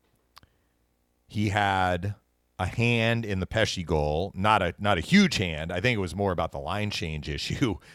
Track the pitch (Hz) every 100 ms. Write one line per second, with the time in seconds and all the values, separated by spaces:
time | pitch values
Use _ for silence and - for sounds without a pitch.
0 | _ _ _ - _ _ _ _ _ _
1 | _ _ _ 107 104 104 101 95 92 90
2 | 101 - _ _ _ - 92 - 117 117
3 | 113 117 107 95 90 113 104 - 82 80
4 | 76 76 98 - 104 107 90 - 104 92
5 | 80 190 185 - 90 78 82 90 123 110
6 | 90 92 101 85 80 73 71 104 104 -
7 | 85 78 71 71 - - 120 85 -